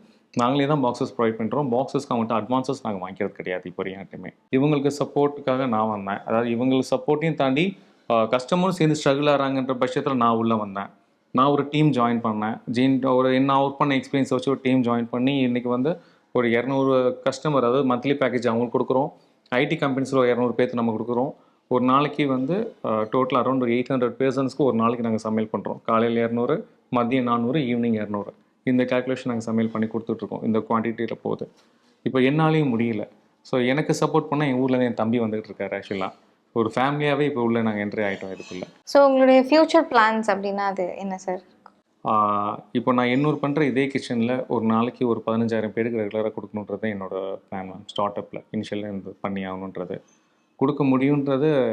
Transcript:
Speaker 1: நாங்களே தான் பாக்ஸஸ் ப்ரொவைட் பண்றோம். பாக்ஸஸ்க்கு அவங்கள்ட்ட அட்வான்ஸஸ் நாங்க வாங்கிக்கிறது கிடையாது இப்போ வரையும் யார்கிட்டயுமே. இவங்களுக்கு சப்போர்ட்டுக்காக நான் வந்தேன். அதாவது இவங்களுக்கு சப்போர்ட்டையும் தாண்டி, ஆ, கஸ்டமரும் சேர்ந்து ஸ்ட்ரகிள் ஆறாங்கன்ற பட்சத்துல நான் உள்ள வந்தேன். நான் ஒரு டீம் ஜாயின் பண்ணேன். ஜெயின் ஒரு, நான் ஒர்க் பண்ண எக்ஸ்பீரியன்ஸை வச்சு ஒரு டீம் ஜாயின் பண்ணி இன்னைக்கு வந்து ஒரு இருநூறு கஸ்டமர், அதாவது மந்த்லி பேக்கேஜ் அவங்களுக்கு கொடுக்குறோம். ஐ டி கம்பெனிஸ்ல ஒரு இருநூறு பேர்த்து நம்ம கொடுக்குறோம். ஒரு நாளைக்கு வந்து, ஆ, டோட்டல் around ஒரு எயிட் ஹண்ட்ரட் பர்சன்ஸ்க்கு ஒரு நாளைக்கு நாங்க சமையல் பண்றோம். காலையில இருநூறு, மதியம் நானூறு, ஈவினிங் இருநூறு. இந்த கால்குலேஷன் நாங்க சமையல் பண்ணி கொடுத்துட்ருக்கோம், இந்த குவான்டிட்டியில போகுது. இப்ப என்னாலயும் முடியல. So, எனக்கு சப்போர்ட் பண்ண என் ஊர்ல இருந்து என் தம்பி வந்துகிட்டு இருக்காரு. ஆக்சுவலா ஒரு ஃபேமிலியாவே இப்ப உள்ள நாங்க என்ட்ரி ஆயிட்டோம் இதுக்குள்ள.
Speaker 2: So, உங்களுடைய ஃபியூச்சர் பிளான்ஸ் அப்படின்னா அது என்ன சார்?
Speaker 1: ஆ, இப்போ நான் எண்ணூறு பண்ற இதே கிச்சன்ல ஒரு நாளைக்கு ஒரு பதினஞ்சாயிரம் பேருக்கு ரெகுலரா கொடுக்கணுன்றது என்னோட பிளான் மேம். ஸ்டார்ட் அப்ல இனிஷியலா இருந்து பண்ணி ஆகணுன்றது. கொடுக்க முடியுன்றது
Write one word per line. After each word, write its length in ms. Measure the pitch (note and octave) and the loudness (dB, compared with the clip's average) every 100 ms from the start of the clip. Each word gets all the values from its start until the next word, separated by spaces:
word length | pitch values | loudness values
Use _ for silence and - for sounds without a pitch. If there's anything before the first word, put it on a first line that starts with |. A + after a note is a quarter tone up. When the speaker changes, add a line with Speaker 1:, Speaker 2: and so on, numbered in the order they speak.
| _ _ _ - | _ _ _ 0
Speaker 1:
நாங்களே 300 | A#2+ C#3+ C#3 | 0 2 2
தான் 180 | D3+ | 2
பாக்ஸஸ் 300 | B2 A#2 C3 - | 0 -2 -4 0
ப்ரொவைட் 200 | A2+ A2 | 0 0
பண்றோம். 320 | A2 B2 C#3+ | -4 -2 0
பாக்ஸஸ்க்கு 420 | A#2+ C3+ C#3 - | -2 -2 -4 -2
அவங்கள்ட்ட 300 | A#2+ A2+ A2+ | -2 0 -2
அட்வான்ஸஸ் 360 | G2+ C3 C3 C3+ | 0 -2 -2 -6
நாங்க 260 | A#2 G2 F#2 | -6 -8 -8
வாங்கிக்கிறது 220 | G2 G2 | -6 -6
கிடையாது 380 | - F#2 F2+ F2+ | -6 -6 -6 -8
இப்போ 140 | F2 | -8
வரையும் 180 | F#2+ F#2+ | -8 -8
யார்கிட்டயுமே. 280 | F#2 - F#2 - - | -14 -14 -14 -16 -2
இவங்களுக்கு 400 | C3 D3 D3 C#3 C#3+ | 2 2 2 0 -2
சப்போர்ட்டுக்காக 640 | C#3 D3 C#3+ C#3+ C3+ C3 C3+ | -2 0 0 0 -2 -2 0
நான் 220 | A2 A2 | 0 0
வந்தேன். 360 | G#2 G2 G2+ - | -2 -4 -6 -2
அதாவது 240 | A2+ A#2+ | 0 0
இவங்களுக்கு 340 | A#2 B2+ C3 B2+ B2+ | 0 2 2 0 -2
சப்போர்ட்டையும் 380 | - D3+ D#3+ | 0 0 0
தாண்டி, 440 | C#3 C3+ C3+ F#3+ - - _ - | 0 0 2 0 -4 -18 _ 0
ஆ, 140 | A#2 | 2
கஸ்டமரும் 460 | A2 B2+ - F3+ F#3 | 2 0 0 0 2
சேர்ந்து 300 | F3+ D#3 D3+ | 2 2 2
ஸ்ட்ரகிள் 220 | D3 C#3 D3 | 2 2 2
ஆறாங்கன்ற 520 | C#3+ C3+ C3+ C3 B2+ | 2 2 -2 -2 -2
பட்சத்துல 360 | B2+ C#3+ C#3+ C3 | 0 0 0 2
நான் 200 | A#2 A2+ | 2 4
உள்ள 200 | A2+ A2+ | 2 0
வந்தேன். 300 | G#2 G2 G2+ - _ _ _ | -2 -8 -10 -14 _ _ _
நான் 160 | B2+ C#3 | 2 4
ஒரு 200 | C#3+ C#3 | 2 0
டீம் 220 | D3+ D3+ | 2 2
ஜாயின் 300 | B2 A#2 A#2 | 4 2 0
பண்ணேன். 400 | A2+ G#2+ G#2+ - - | -2 -2 -4 -6 -4
ஜெயின் 440 | A#2 C3 C3 C3 B2+ | 0 2 2 2 4
ஒரு, 240 | C3 C3 | 4 4
நான் 220 | C#3 C3+ | 4 4
ஒர்க் 160 | C#3 C#3 | 2 0
பண்ண 180 | D3 C3+ | 0 0
எக்ஸ்பீரியன்ஸை 340 | C3 C#3 C3 | 0 -2 0
வச்சு 220 | B2+ C3+ | 0 0
ஒரு 80 | C3 | 0
டீம் 200 | - C3 | 2 2
ஜாயின் 260 | A#2+ A#2 A#2 | 2 0 -2
பண்ணி 280 | B2 B2+ C#3 | -2 0 2
இன்னைக்கு 320 | B2+ B2 A#2+ | 0 0 -2
வந்து 300 | B2 C#3 E3+ - _ _ | 0 -2 -4 -10 _ _
ஒரு 200 | B2 A#2+ | 0 2
இருநூறு 680 | A#2 B2 C3+ C3+ C3 B2+ B2 | 2 2 0 2 4 2 0
கஸ்டமர், 340 | C3+ C3 D#3 C#3 | -4 -2 0 2
அதாவது 380 | A#2+ C3 C3+ A#2+ | 2 2 2 0
மந்த்லி 180 | C#3 | 0
பேக்கேஜ் 340 | C#3+ C3 B2 A#2 | 0 0 0 0
அவங்களுக்கு 320 | A2+ A#2+ B2+ | 0 0 -2
கொடுக்குறோம். 320 | A#2+ C3 D3+ - _ _ - | 0 0 0 -6 _ _ -4
ஐ 160 | B2 D3 | 0 0
டி 100 | E3 | 0
கம்பெனிஸ்ல 420 | C#3+ C3 C3 C3+ | -2 -2 0 2
ஒரு 120 | B2 | 2
இருநூறு 240 | A#2+ B2 A2 | 2 0 0
பேர்த்து 160 | B2 | 0
நம்ம 240 | B2 A#2 A2 | 0 -2 -2
கொடுக்குறோம். 320 | A2+ A#2+ C#3 - _ _ - | -2 -2 -2 -6 _ _ -2
ஒரு 180 | B2+ B2+ | 0 4
நாளைக்கு 420 | C3+ C#3+ C#3+ C#3+ | 2 2 -2 -2
வந்து, 480 | C3 C3+ F#3+ - - A#2 | 0 -2 -2 -4 -6 -4
ஆ, 160 | A2 | -2
டோட்டல் 340 | A2 C3 B2+ C3 | 0 0 2 0
around 260 | A#2 C3 | 0 0
ஒரு 100 | B2 | 0
எயிட் 180 | A#2+ B2 | 0 0
ஹண்ட்ரட் 260 | C3+ A#2+ A2+ | 0 0 0
பர்சன்ஸ்க்கு 380 | C3+ B2+ C3+ - | -2 0 -2 0
ஒரு 180 | C#3 A2+ | 0 2
நாளைக்கு 260 | A2+ A#2+ | 2 0
நாங்க 160 | A#2 A2 | -2 -2
சமையல் 340 | A2 A2 A2 G#2 | -2 -2 -2 -4
பண்றோம். 240 | G2 G#2+ | -6 -6
காலையில 380 | - A2+ A#2 A#2 | 0 2 2 0
இருநூறு, 480 | A#2 A#2 B2 D#3+ - _ - A#2+ | 0 0 0 -2 -4 _ -4 0
மதியம் 280 | A#2 C3 | 0 0
நானூறு, 360 | A#2+ A#2+ A#2 D#3 | 0 0 0 0
ஈவினிங் 340 | A#2+ A#2+ A#2 | 0 0 0
இருநூறு. 400 | A2 G#2 G#2 G2 - _ _ - | -2 -2 -6 -8 -14 _ _ 0
இந்த 100 | B2+ B2+ | 2 2
கால்குலேஷன் 400 | B2+ B2 B2+ C3 | 0 -2 -4 -4
நாங்க 140 | A#2 A2+ | -4 -2
சமையல் 240 | A2+ A2 A2 | 0 0 0
பண்ணி 120 | A2 | -2
கொடுத்துட்ருக்கோம், 500 | A#2 A2+ A2 G2+ G#2+ A#2 | -4 -4 -6 -6 -4 0
இந்த 120 | A2 - | 0 0
குவான்டிட்டியில 480 | A2+ A#2 A2+ A2+ - G#2+ | -2 -2 -4 -6 -6 -6
போகுது. 200 | A2 - _ _ _ _ _ B2 | -6 -8 _ _ _ _ _ -4
இப்ப 120 | C3+ C3 | 2 2
என்னாலயும் 420 | D3+ D#3 D#3+ C#3+ | 2 2 2 2
முடியல. 320 | A2+ A#2 G#2 - _ _ _ - | 0 0 -2 -6 _ _ _ -4
So, 60 | C3 B2 | 0 2
எனக்கு 200 | C#3 D3 D#3 | 0 0 0
சப்போர்ட் 300 | D#3 D#3 D3+ | 2 0 0
பண்ண 180 | D3 D3+ | 0 0
என் 80 | B2+ | 0
ஊர்ல 120 | C3 B2+ | 2 2
இருந்து 140 | B2 | 0
என் 80 | A2 | 0
தம்பி 160 | A2+ A#2+ A2+ | 0 0 0
வந்துகிட்டு 260 | G#2+ G#2+ | -4 -8
இருக்காரு. 220 | G2 G2 G2+ | -8 -6 -6
ஆக்சுவலா 300 | - G2 F#2+ - _ _ _ A#2+ | -6 -6 -6 -8 _ _ _ -2
ஒரு 100 | A2 B2 | 0 0
ஃபேமிலியாவே 500 | C3+ D3 D3 C#3 D3 | 0 0 0 2 0
இப்ப 100 | A#2+ A#2 | 0 0
உள்ள 140 | A#2 A2+ | 2 0
நாங்க 140 | G#2 G#2 | -2 -4
என்ட்ரி 180 | G2+ G2+ | -2 -4
ஆயிட்டோம் 260 | G2 G2 F#2 | -4 -10 -12
இதுக்குள்ள. 300 | - F#2 F#2 - - | -12 -12 -12 -16 0
Speaker 2:
So, 80 | C#4+ C#4 | 4 6
உங்களுடைய 300 | C4 C4 C4 C4 | 6 6 6 6
ஃபியூச்சர் 380 | D4+ D#4 E4 D#4+ | 4 6 4 4
பிளான்ஸ் 360 | B3 G#3+ A3 A3 | 4 4 2 0
அப்படின்னா 320 | G3 G3 G3 G3+ | -2 -2 -4 -4
அது 120 | F#3+ F3 - | -2 -6 -6
என்ன 140 | G3 F#3 - | -8 -8 -6
சார்? 160 | F#3 - _ - _ _ _ - | -8 -10 _ -20 _ _ _ 0
Speaker 1:
ஆ, 40 | G#2+ G#2 G#2 G#2 A2 - B2+ | 2 2 0 -2 -6 -4 -2
இப்போ 120 | A#2 B2+ | 0 2
நான் 140 | B2 | 2
எண்ணூறு 240 | B2+ D3+ D3+ | 2 2 0
பண்ற 220 | C#3+ D3 C#3+ | -2 0 0
இதே 160 | A#2+ C#3 | 0 0
கிச்சன்ல 400 | - - A#2+ A#2 B2+ - A#2 | -2 -4 -2 0 -2 -2 -2
ஒரு 100 | A2 | 2
நாளைக்கு 300 | A2+ A#2+ - B2 | 2 0 -2 -2
ஒரு 80 | A2 - | 0 -2
பதினஞ்சாயிரம் 480 | A2+ A#2 A2+ G#2+ G#2+ | 0 0 0 -2 -2
பேருக்கு 260 | A#2 A#2 | -2 -2
ரெகுலரா 280 | G#2 A2 G#2+ G#2+ | -2 -2 -4 -6
கொடுக்கணுன்றது 520 | G2+ G#2+ G2+ G2+ A2 G2+ | -10 -10 -8 -6 -6 -6
என்னோட 200 | F#2+ F#2+ F#2+ F#2 - | -6 -6 -6 -10 -10
பிளான் 200 | G2 F#2+ | -10 -10
மேம். 120 | F#2 G#2 | -14 -12
ஸ்டார்ட் 280 | - G#2 G#2 | -4 -4 -4
அப்ல 180 | G2+ G#2 - A2 | -10 -12 -8 -8
இனிஷியலா 300 | G#2 G#2 G#2 | -6 -8 -8
இருந்து 220 | G2 F#2 F#2+ G2+ | -10 -12 -10 -8
பண்ணி 160 | G2 F#2+ | -6 -8
ஆகணுன்றது. 480 | F#2 F#2+ F2+ F2+ F#2+ _ _ _ _ _ - | -8 -10 -10 -10 -10 _ _ _ _ _ -4
கொடுக்க 220 | C3+ - C#3 | -2 0 2
முடியுன்றது 580 | C3 C3+ D3 C#3 C3+ D#3 C#3+ A#2+ | 2 2 2 0 0 2 2 0